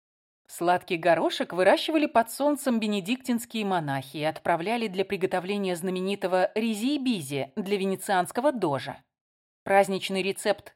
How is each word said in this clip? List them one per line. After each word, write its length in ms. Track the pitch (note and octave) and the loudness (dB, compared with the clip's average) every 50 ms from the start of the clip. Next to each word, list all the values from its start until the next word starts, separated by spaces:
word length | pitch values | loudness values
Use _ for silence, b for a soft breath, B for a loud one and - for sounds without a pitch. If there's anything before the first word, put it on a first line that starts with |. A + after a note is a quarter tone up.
| _ _ _ _ _ _ _ _ _ | _ _ _ _ _ _ _ _ _
Сладкий 500 | _ - - E3+ F3 F3+ F3+ - - F3+ | _ -10 -2 2 2 2 2 0 -2 -4
горошек 560 | D#3+ E3 F3 E3 D#3+ C4 F4 - - B3+ - E3+ | 0 4 4 4 4 4 0 0 -2 -6 -4 0
выращивали 520 | F3 F3+ G3 D4 E4 - - D#4 D#4 D4 | 4 6 6 6 4 2 0 0 0 0
под 240 | D4 - A#3 A#3 - | 4 4 2 2 2
солнцем 500 | - - C#4 D4 D4 C4+ - C4 A#3 A3+ | -2 -2 0 0 0 0 0 -2 0 0
бенедиктинские 840 | A3 G#3 G#3 G3+ E3+ G3 B3+ C4 - - A#3+ A3+ - - - A3 G#3 | 0 0 -2 -2 -2 -2 -4 -4 -2 -2 -2 -2 -2 -6 -6 -4 -2
монахи 520 | G3 F#3+ E3+ D3+ D3 C3+ C3+ C3 - - | 0 0 0 0 -2 -4 -4 -4 -6 -6
и 60 | D#3 D3 | -2 -2
отправляли 680 | D#3 D#3 - - F3+ E3+ D#3+ E3+ G#3 A#3 A#3+ A3+ G#3 | -2 -2 -2 0 0 0 2 0 -2 -2 -2 -2 -4
для 160 | F3+ F#3+ F#3+ | -2 -2 -2
приготовления 680 | - G3+ E3+ F#3 F#3 F#3+ F3+ E3+ F#3 G3+ G3+ G3 F#3 F3+ | -2 -2 -2 -2 -2 -2 -2 -2 -2 -2 -2 0 -2 -2
знаменитого 760 | E3 F3+ F#3 F3+ F#3 F#3 G3 G3+ G3+ - F3 F#3 F#3 F3+ - - | -2 -2 -4 -4 -2 -2 -2 -4 -2 -2 0 2 2 2 2 0
ризи-бизи 960 | A3 A#3 A3+ A3 G3+ A3+ C4+ D4+ C#4+ B3+ B3+ A#3 F3 C#3+ C3 C#3+ C3+ B2+ - - | -2 -2 -2 -2 -2 -2 -2 -2 0 0 -2 -2 -2 -4 -4 -4 -4 -4 -4 -6
для 220 | G#3+ F3+ G3 G#3 | -8 -4 -2 -2
венецианского 720 | F#3+ F#3+ G3 F#3+ F3+ - - G3 - G3 - - A#3+ B3+ D4+ | 0 0 -2 -2 -4 -2 -2 0 0 0 0 -2 0 0 0
дожа. 460 | C#4 A3 F#3 D#3 C#3 B2+ C3+ C#3+ - - _ _ _ _ _ _ _ _ _ _ _ _ - | 0 2 0 0 0 -2 -4 -8 -12 -14 _ _ _ _ _ _ _ _ _ _ _ _ -2
Праздничный 580 | - G3 G3+ G3 G3 F#3+ F3+ - - F#3+ F#3+ | 4 6 6 6 6 2 -4 -2 -2 -2 0
рецепт 540 | F3+ G3 F#3+ - - G#3+ G3+ - - - _ | 0 0 -2 -2 0 0 0 0 -2 -20 _